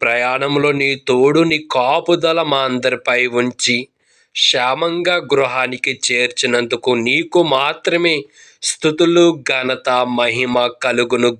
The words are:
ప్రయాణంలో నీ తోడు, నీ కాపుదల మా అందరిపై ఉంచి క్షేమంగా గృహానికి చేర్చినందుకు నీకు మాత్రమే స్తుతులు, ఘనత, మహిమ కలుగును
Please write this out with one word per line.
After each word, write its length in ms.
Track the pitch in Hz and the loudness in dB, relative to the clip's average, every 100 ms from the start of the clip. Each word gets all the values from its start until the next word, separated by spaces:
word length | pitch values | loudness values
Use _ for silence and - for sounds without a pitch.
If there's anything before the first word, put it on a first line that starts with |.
ప్రయాణంలో 680 | 120 120 123 131 143 143 147 139 | -2 0 0 -2 -2 0 0 0
నీ 80 | 139 135 - | -2 -2 0
తోడు, 340 | 127 139 151 165 | 2 4 4 2
నీ 80 | 156 156 131 | -2 -2 -2
కాపుదల 640 | 123 160 165 170 165 165 156 | 0 0 0 0 0 0 0
మా 80 | 139 131 | 0 0
అందరిపై 500 | 127 127 123 - 123 123 120 | -2 -2 -2 0 0 0 0
ఉంచి 360 | 123 - - 123 131 _ _ _ _ - | -2 -2 -2 -2 -6 _ _ _ _ -2
క్షేమంగా 800 | - 131 123 139 170 170 175 175 123 | 0 0 0 -2 -2 -2 0 -2 0
గృహానికి 640 | 139 127 127 127 123 135 123 - | 0 0 0 -4 -4 -6 -4 -4
చేర్చినందుకు 840 | 123 123 - 127 120 117 123 123 120 117 | -2 -2 -2 -2 0 0 -2 0 0 0
నీకు 320 | 147 165 175 160 131 | -2 0 0 2 0
మాత్రమే 580 | 143 165 185 170 170 147 - _ - _ | 0 -4 -2 0 0 -2 -4 _ -20 _
స్తుతులు, 600 | - - 156 156 170 170 170 151 127 | -10 -2 -2 2 2 6 4 2 -2
ఘనత, 400 | 131 127 127 135 127 123 120 | -4 -2 -2 0 0 0 0
మహిమ 480 | 120 117 127 123 123 - | 0 0 0 0 0 -2
కలుగును 460 | 127 120 120 120 120 | -2 0 0 2 0